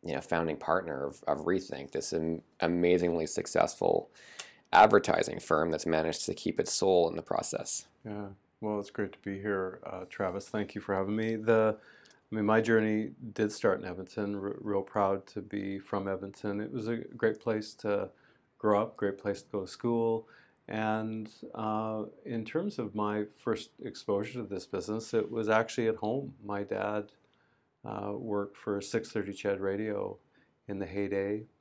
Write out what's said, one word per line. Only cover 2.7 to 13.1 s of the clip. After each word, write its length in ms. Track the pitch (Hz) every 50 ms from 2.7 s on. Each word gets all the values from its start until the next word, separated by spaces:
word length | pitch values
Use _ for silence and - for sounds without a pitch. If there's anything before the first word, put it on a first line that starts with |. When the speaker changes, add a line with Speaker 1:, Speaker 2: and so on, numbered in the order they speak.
| 87 87 87 87 90 90 87 87 85 85 80
Speaker 1:
successful 840 | 82 - - - - - - 50 - - - - 50 50 50 50 - _ - - - - - - - - _ _ _
advertising 680 | - - 202 214 202 - - - - - - - - -
firm 320 | - - 82 78 80 85
that's 140 | 80 78 -
managed 400 | 85 82 78 80 82 78 - -
to 80 | - 85
keep 240 | - - - - -
its 140 | - -
soul 380 | - - - 98 95 87 85 82
in 80 | 85 82
the 40 |
process. 640 | 80 - - - - - - - - - - - - - _ _ _
Speaker 2:
Yeah. 220 | 110 104 104 104 98 98 - _ _ _ _
Well, 180 | - 107 107 104
it's 120 | 101 -
great 200 | - - 107 95
to 80 | 98 -
be 200 | _ 101 98 98
here, 420 | 98 107 101 95 95 92 92 - -
uh, 200 | - - 92 92 -
Travis. 380 | - - 101 92 87 98 98 -
Thank 260 | - 110 104 98 -
you 60 | 104
for 160 | - - 101
having 220 | 95 95 98 104 110
me. 180 | 110 110 113
The, 400 | 110 107 110 113 110 110 110 107 - - - - - - - - _ _ _
I 40 | -
mean, 100 | 110 104
my 160 | 104 107 110
journey 500 | 110 113 117 110 110 107 107 107 110 -